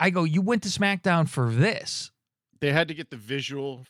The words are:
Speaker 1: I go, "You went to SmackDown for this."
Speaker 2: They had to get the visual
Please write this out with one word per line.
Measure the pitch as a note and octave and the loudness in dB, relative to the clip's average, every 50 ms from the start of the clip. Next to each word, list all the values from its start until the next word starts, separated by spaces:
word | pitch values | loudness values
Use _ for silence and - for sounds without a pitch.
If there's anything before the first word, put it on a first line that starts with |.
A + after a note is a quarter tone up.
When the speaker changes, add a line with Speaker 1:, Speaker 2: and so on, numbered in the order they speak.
Speaker 1:
I | E3+ F#3+ | 0 0
go, | F3 F#3 E3 | 2 2 2
"You | D#3+ D3+ F#3 | 2 2 2
went | F#3+ G#3 A#3+ A3+ - | 2 2 2 0 0
to | G3+ | -2
SmackDown | - - G3+ G3 G3 F3+ - F#3+ F3 E3+ D#3 - | -2 0 0 0 0 0 0 2 2 4 2 0
for | - C#3 B2 A#2 | 0 0 0 2
this." | A2+ A#2+ D3+ A3 D3+ - - - - - - - _ _ _ _ _ _ _ _ _ - | 4 4 4 4 2 -2 -6 -8 -8 -10 -10 -12 _ _ _ _ _ _ _ _ _ -4
Speaker 2:
They | D3 C#3+ C#3 | 0 2 2
had | D#3+ E3 D3+ | 2 2 0
to | D#3+ | -2
get | D3 D#3+ - | -10 -12 -12
the | - A#2 | -14 -14
visual | G#2 A2 C3+ C#3 C3 B2+ C3+ C#3 C3+ C#3 C3 B2 B2+ | -10 -6 -6 -6 -6 -6 -8 -8 -8 -8 -8 -10 -16